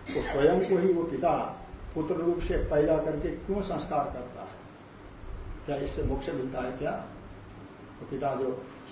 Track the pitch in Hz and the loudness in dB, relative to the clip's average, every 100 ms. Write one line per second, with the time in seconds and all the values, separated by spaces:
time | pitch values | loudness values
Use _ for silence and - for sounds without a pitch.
0 | - 139 113 139 156 185 190 180 185 170 | -4 -2 2 6 8 8 6 6 6 4
1 | 156 127 165 - - - - - - 160 | 2 2 4 4 0 -6 -12 -12 -6 -4
2 | 151 165 170 175 - 160 - 151 160 156 | -2 2 2 2 2 2 4 4 6 4
3 | 147 147 165 - - 196 180 147 - 147 | 2 0 -2 -2 -2 0 0 -2 0 0
4 | - 131 123 - - - - - - - | 0 -4 -8 -10 -12 -14 -16 -18 -18 -18
5 | - - - - - - - 143 - - | -16 -12 -10 -8 -8 -8 -4 -2 -2 0
6 | 123 131 - 143 131 127 127 - 147 - | 0 0 0 -2 -2 -2 -4 -2 -2 -2
7 | - - - - - - - - - - | -6 -12 -14 -16 -16 -16 -16 -16 -16 -14
8 | - 131 143 127 131 - - - - | -8 -2 0 0 0 -2 -8 -14 0